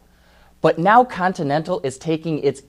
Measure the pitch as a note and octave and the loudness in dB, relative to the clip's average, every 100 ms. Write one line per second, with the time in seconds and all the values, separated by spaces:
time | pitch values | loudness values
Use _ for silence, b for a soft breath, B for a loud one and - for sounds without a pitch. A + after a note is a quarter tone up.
0 | _ b b b b b D#3+ D#3 E3+ A3+ | _ b b b b b 0 2 4 4
1 | B3+ - F#3 F#3+ D3 D3 D#3+ F3+ C3+ - | 4 0 -4 -2 -2 -2 -2 -4 -6 -8
2 | E3 D#3+ E3 D3+ C#3+ C3+ | -6 -4 -4 -2 -2 -2